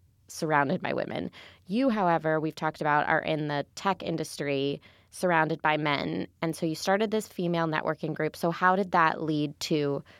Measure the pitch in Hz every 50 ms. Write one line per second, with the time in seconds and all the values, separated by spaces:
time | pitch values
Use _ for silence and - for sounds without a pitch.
0 | _ _ _ _ _ - - - 170 156 156 143 143 135 185 - - - - -
1 | - - - - 85 - - - - - - - _ - 190 240 269 262 214 214
2 | 185 175 165 160 156 160 156 156 151 160 - - 160 156 156 - 165 151 147 151
3 | - - 160 156 - - 156 151 151 147 147 143 139 - _ - - 196 185 -
4 | - - 165 156 156 - - - 147 143 139 135 139 143 147 156 - - - _
5 | _ _ - - 196 180 170 160 156 151 165 - - 156 156 151 151 147 143 -
6 | - 147 170 185 - - _ _ 165 165 156 - 175 160 156 - - 190 196 196
7 | 220 208 220 220 - - - - 175 170 170 170 165 160 156 156 - 160 156 -
8 | - 156 156 - 156 151 - - - 170 165 - 185 185 185 196 202 180 180 175
9 | 160 160 - - 160 156 156 147 151 143 147 - - - 170 151 147 143 139 143
10 | - - -